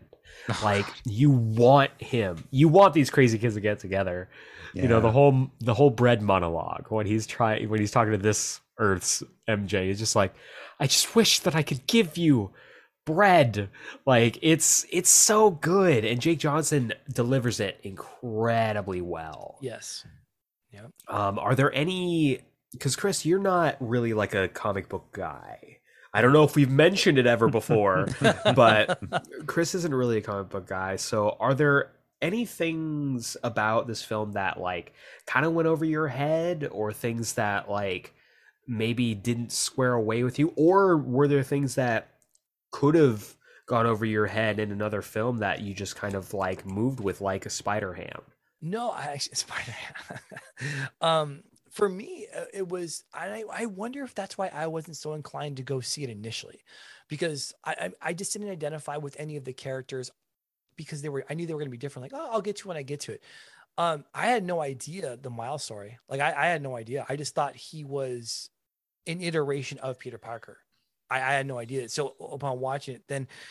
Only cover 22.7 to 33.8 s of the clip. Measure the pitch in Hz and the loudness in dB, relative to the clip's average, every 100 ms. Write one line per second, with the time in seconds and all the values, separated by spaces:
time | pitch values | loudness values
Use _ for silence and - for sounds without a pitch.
22.7 | - 143 - 202 185 151 190 196 180 156 | -8 -6 -2 -2 -2 0 0 2 2 2
23.7 | - 117 123 117 107 101 104 92 - 107 | 0 -2 0 0 0 0 0 -2 -2 -4
24.7 | 98 - 92 - - 85 67 50 53 - | -4 -6 -12 -12 -10 -10 -10 -16 -18 -20
25.7 | - _ _ - 104 123 147 151 151 135 | -20 _ _ -4 4 8 8 8 6 4
26.7 | 135 165 190 196 139 120 117 113 110 - | 6 6 6 4 6 4 6 4 2 2
27.7 | 113 98 92 98 - 226 - 214 143 113 | 4 4 2 0 2 2 4 2 6 8
28.7 | 107 107 - - - - - 151 - 170 | 6 2 -2 -4 -8 -8 -14 -6 -2 -2
29.7 | 185 165 131 123 110 104 101 92 98 90 | -2 -2 0 0 0 -2 -8 -6 -10 -8
30.7 | 95 95 95 - 110 104 - 120 135 147 | -6 -4 -6 -2 0 0 0 0 2 4
31.7 | 139 - _ _ _ 156 220 233 - 165 | 2 0 _ _ _ -4 -2 -6 -4 -4
32.7 | 160 160 151 143 123 113 - 120 110 107 | -2 -4 -4 -2 -4 -6 -6 -4 -2 0
33.7 | 113 | 0